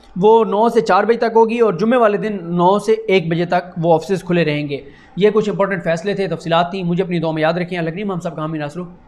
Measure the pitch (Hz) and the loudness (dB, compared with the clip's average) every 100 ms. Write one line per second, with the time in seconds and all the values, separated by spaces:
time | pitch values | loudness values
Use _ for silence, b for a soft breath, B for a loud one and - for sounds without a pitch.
0 | b 180 208 226 202 202 233 233 - 185 | b 0 4 6 4 2 2 2 2 2
1 | 208 233 226 220 226 240 233 165 220 254 | 2 0 2 2 2 2 0 2 2 4
2 | 220 202 214 202 170 175 175 202 202 220 | 4 2 -4 -6 -4 0 2 2 2 -2
3 | - 190 165 165 175 185 185 175 165 175 | 2 0 2 -2 0 -2 -2 -2 2 2
4 | 208 185 180 175 151 147 147 135 - B | 0 -4 -2 0 0 -2 -4 -8 -12 B
5 | B - 208 214 208 175 196 190 196 - | B 0 2 2 0 0 -2 -2 -4 -4
6 | 202 196 190 165 165 165 175 196 175 175 | -2 -4 -4 -4 0 0 0 -4 -2 -2
7 | 175 175 160 156 156 170 175 180 165 170 | -2 -2 -2 0 0 0 -4 -6 -6 -6
8 | 208 175 170 156 156 160 147 170 175 - | -6 -6 -6 -8 -8 -6 -8 -10 -14 -16